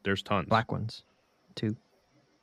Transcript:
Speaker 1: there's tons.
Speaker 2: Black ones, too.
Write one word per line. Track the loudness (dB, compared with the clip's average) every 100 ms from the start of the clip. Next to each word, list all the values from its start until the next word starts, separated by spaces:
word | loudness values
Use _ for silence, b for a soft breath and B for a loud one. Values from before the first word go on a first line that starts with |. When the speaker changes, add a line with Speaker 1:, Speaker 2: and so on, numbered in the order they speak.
Speaker 1:
there's | -2 -2
tons. | 2 0 4
Speaker 2:
Black | 2 2
ones, | -4 -6 -8 -20 _ _ _ _ -6
too. | -4 -4 _ _ _ _ _ _